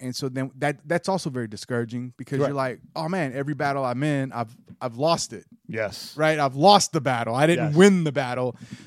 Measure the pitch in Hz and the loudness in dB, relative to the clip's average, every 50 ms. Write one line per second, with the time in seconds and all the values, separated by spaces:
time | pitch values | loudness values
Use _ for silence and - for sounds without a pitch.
0 | 131 127 120 - - 135 127 135 131 135 - 131 143 143 147 139 - 147 170 175 | -10 -10 -8 -6 -6 -6 -4 -4 -6 -6 -6 -4 -4 -4 -4 -4 -6 -4 -4 -2
1 | - - 190 185 - 165 131 123 120 110 107 101 - - 127 120 120 113 113 123 | -2 -2 -2 -2 -4 -4 -6 -6 -6 -6 -8 -12 -8 -4 -4 -4 -4 -4 -6 -8
2 | 123 127 123 - 131 - 143 135 147 135 143 139 135 131 120 - - - _ 160 | -8 -10 -12 -16 -10 -6 -2 -2 0 0 0 -2 -2 -4 -6 -8 -14 -12 _ -6
3 | 160 160 185 190 160 135 120 139 139 143 151 131 151 143 139 139 135 127 123 123 | -6 -4 -2 -2 -4 -4 -4 -4 -6 -4 -4 -2 -2 -2 -2 0 -2 -2 -2 -2
4 | 143 151 147 139 135 135 - 117 120 113 - - _ - - - - 127 113 117 | -2 0 0 -2 -2 -4 -6 -6 -8 -8 -10 -16 _ -20 -14 -10 -8 -8 -4 -2
5 | 143 160 170 160 - - - 92 85 _ - - _ - - 110 110 101 95 - | 0 0 0 0 -2 -6 -10 -14 -16 _ -20 -20 _ -8 -6 -4 -4 -4 -6 -10
6 | - - - 143 156 156 156 151 147 135 127 139 156 196 208 196 - - - 160 | -14 -14 -4 0 2 2 2 2 0 0 0 4 8 8 8 8 6 2 -2 -2
7 | 127 143 127 120 117 113 113 127 147 160 170 165 - 151 147 156 190 208 196 180 | 0 0 0 0 -2 -2 0 2 4 4 4 2 2 2 6 8 8 8 8 4
8 | 165 156 127 143 135 123 123 123 127 127 - - - - - - - | 2 0 -2 -2 -2 -2 -2 -2 -4 -4 -6 -8 -14 -18 -18 -18 -18